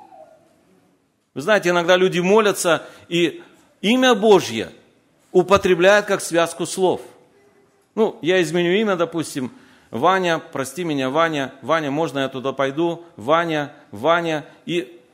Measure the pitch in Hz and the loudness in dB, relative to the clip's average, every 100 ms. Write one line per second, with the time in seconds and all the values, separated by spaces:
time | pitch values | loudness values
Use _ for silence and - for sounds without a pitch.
0 | - - - _ _ _ _ _ _ _ | -20 -20 -20 _ _ _ _ _ _ _
1 | _ _ _ 135 156 202 170 175 170 185 | _ _ _ -8 -2 0 2 2 4 4
2 | 185 165 180 220 208 - 180 156 - - | 4 2 2 4 2 0 0 0 -2 -20
3 | - 170 165 - - _ _ _ 185 254 | -6 0 0 -2 -14 _ _ _ 0 2
4 | 254 220 220 185 110 113 87 - _ _ | 4 4 6 4 4 -6 -8 -12 _ _
5 | _ _ _ 180 175 196 190 175 185 208 | _ _ _ 0 4 2 2 2 4 4
6 | 202 190 - 165 165 - 170 - 185 123 | 2 -4 -2 -2 -2 -4 -8 -2 0 0
7 | - - _ _ _ _ _ _ _ - | -6 -20 _ _ _ _ _ _ _ -2
8 | 214 - 147 185 160 175 170 196 220 180 | -2 -2 0 0 0 0 0 2 0 0
9 | 165 170 147 147 127 - - _ _ 113 | -2 -4 -6 -6 -8 -10 -20 _ _ -2
10 | 160 190 180 160 - 135 131 - 170 143 | 0 2 0 -2 -4 -8 -8 -6 -4 -2
11 | 131 151 165 151 131 - 117 160 147 143 | -2 0 0 -2 -6 -8 -4 -4 -2 -4
12 | 160 135 135 131 131 131 135 139 170 170 | -4 -4 -6 -6 -6 -2 -2 -2 -4 -4
13 | - - 110 165 170 151 139 - _ 101 | -12 -10 -2 0 0 -4 -6 -12 _ -4
14 | 143 170 170 151 - - - 170 - - | 0 0 0 -6 -8 -14 -8 -6 -6 -12
15 | _ | _